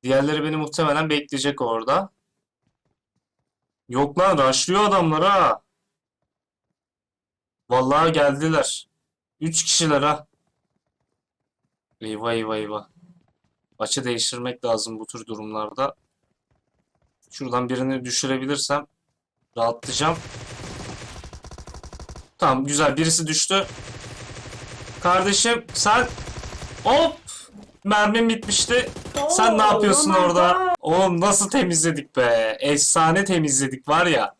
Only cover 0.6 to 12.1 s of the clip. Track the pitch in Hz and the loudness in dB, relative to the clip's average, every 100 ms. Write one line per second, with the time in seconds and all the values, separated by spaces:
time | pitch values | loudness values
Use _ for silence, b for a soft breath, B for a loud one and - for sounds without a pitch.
0.6 | 147 - 156 147 156 151 147 139 143 143 | -4 -2 0 0 0 -2 -2 -4 -2 -2
1.6 | 123 113 113 165 196 _ _ _ _ _ | -2 -2 0 0 -2 _ _ _ _ _
2.6 | _ _ _ _ _ _ _ _ _ _ | _ _ _ _ _ _ _ _ _ _
3.6 | _ _ _ 123 143 151 190 170 135 131 | _ _ _ 0 0 4 4 4 4 2
4.6 | - 190 208 196 165 156 185 196 147 107 | 2 2 4 4 2 2 4 4 4 0
5.6 | _ _ _ _ _ _ _ _ _ _ | _ _ _ _ _ _ _ _ _ _
6.6 | _ _ _ _ _ _ _ _ _ _ | _ _ _ _ _ _ _ _ _ _
7.6 | _ 127 131 147 165 160 143 139 160 156 | _ 2 4 4 4 4 2 2 0 0
8.6 | - - - _ _ _ _ _ 160 165 | 0 -6 -14 _ _ _ _ _ -4 -2
9.6 | - - 160 143 147 147 - _ _ _ | 0 0 2 2 2 0 -6 _ _ _
10.6 | _ _ _ _ _ _ _ _ _ _ | _ _ _ _ _ _ _ _ _ _
11.6 | _ _ _ _ 110 | _ _ _ _ -10